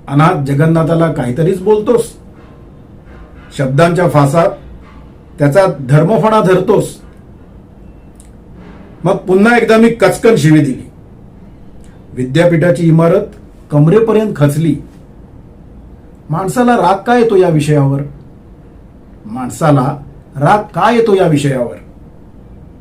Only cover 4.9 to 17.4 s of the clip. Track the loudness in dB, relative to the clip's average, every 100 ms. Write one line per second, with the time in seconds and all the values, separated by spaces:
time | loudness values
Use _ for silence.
4.9 | -20 -20 -20 -16 -4 0 2 0 -2 0
5.9 | 2 2 0 0 0 2 0 0 -2 -2
6.9 | -10 -20 -20 -20 -20 -20 -20 -20 -20 -20
7.9 | -20 -20 -20 -20 -20 -20 -20 -20 -20 -20
8.9 | -8 -4 -4 0 2 4 2 2 2 2
9.9 | 2 -2 0 0 2 4 2 2 -4 -12
10.9 | -20 -20 -20 -20 -20 -20 -20 -20 -20 -20
11.9 | -20 -16 -10 -4 0 2 2 0 0 2
12.9 | 2 2 0 -4 -14 -20 -20 -4 0 2
13.9 | 2 2 0 -2 -2 -2 0 -2 -4 -8
14.9 | -20 -20 -20 -20 -20 -20 -20 -20 -20 -20
15.9 | -20 -20 -18 -10 -6 -4 0 0 2 0
16.9 | -2 0 0 2 2